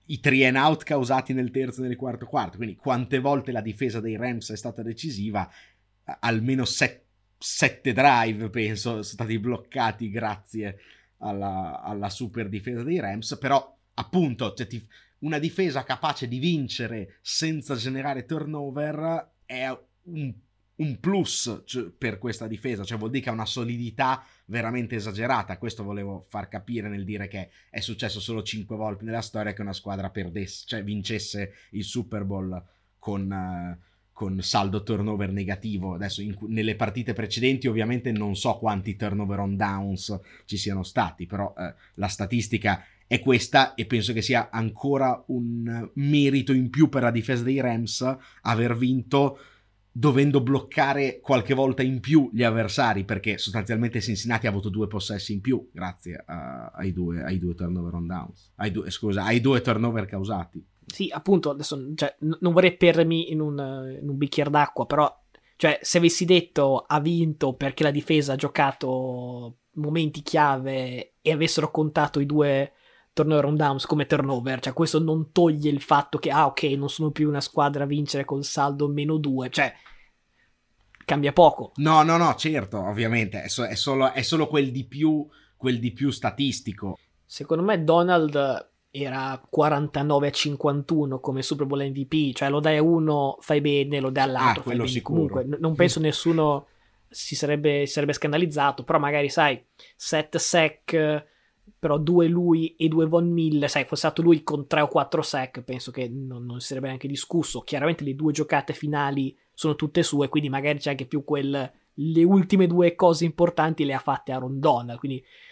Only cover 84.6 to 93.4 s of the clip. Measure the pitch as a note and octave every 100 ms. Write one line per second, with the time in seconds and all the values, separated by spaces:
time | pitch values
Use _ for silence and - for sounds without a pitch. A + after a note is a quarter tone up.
84.6 | C3+ B2+ - C#3 D#3 D3+ D3 _ _ _
85.6 | B2+ A#2+ A#2 - C#3 - G#2+ - C#3 -
86.6 | - F#2 G2 - _ _ _ - C#3+ E3
87.6 | G3 F#3 D#3 E3+ F3 F3 D#3 C#3+ C#3 A2+
88.6 | - _ _ C#3 C#3 C3+ C3+ C3 - D#3
89.6 | D3+ C#3+ D3 C#3+ D3 C#3+ C#3+ - D3 C#3+
90.6 | D3 C#3+ C3+ D#3+ C#3 C3 D3 C3+ B2+ D3
91.6 | C#3 C#3 C#3 C3+ C3 D#3 C#3 B2 C#3 D3
92.6 | D#3 D3+ D#3+ E3+ D#3 D3 C#3 -